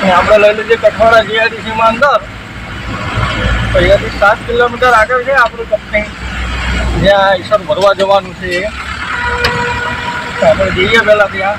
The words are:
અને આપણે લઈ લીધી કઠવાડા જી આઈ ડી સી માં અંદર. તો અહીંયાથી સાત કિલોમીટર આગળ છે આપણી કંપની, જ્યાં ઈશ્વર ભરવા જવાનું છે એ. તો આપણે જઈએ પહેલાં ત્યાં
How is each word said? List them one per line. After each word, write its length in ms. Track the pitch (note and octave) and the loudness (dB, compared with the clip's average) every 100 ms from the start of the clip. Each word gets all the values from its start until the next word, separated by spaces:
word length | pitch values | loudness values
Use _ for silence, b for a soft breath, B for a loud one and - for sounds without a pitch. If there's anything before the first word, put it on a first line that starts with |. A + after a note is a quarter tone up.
અને 80 | F#3+ | 4
આપણે 260 | F3+ F#3 G#3 | 2 4 4
લઈ 160 | G#3 | 4
લીધી 220 | G#3+ G#3+ A#3 | 2 0 2
કઠવાડા 460 | G#3+ F#3 A3+ A3+ | 2 4 4 4
જી 160 | G3+ A3 | 2 0
આઈ 120 | A3+ | -2
ડી 80 | A3+ | -4
સી 140 | G#3+ | -8
માં 160 | A3 A3+ | 0 0
અંદર. 300 | A3+ C#4+ A#3+ - - - - - - - - - - - - - - - | 2 2 0 -2 -14 -14 -14 -12 -12 -8 -8 -6 -2 -2 -2 -2 0 0
તો 60 | F#3+ | 2
અહીંયાથી 420 | F3+ G3+ G#3+ - | 4 2 0 0
સાત 180 | G3+ A#3 - | 2 2 -2
કિલોમીટર 460 | A#3+ A#3+ A#3+ B3 | 0 0 2 2
આગળ 300 | A#3 G#3+ B3+ | 4 2 0
છે 80 | B3 | 0
આપણી 340 | C4+ A3+ A#3 A3+ | 2 2 -2 -4
કંપની, 360 | G#3+ - G#3 G#3 G3+ - - - - - - - C#3+ | -4 -2 -6 -6 -10 -10 -8 -6 -6 -4 -2 -2 0
જ્યાં 340 | F#3+ G3+ G3 F#3+ | 4 4 4 2
ઈશ્વર 220 | - G#3 | 0 -2
ભરવા 360 | F3+ - G3 | 0 2 2
જવાનું 420 | G3 F#3+ G3 F#3 F3 | 2 2 2 0 -10
છે 120 | F#3 | -6
એ. 220 | F3 G3+ A3+ - - - - A#4+ A#4+ A#4+ A#4+ A#4+ A#4+ - A#4+ - - - - | -4 -4 -8 -10 -8 -6 -6 -4 -2 -2 -2 -4 -4 -6 -6 -8 -8 -8 0
તો 80 | F#3+ | 2
આપણે 240 | D#3 F#3+ | 2 0
જઈએ 280 | F3+ - A3+ | 0 2 2
પહેલાં 320 | G#3 G#3 G3 | 4 2 2
ત્યાં 240 | F#3+ G3 | -2 -4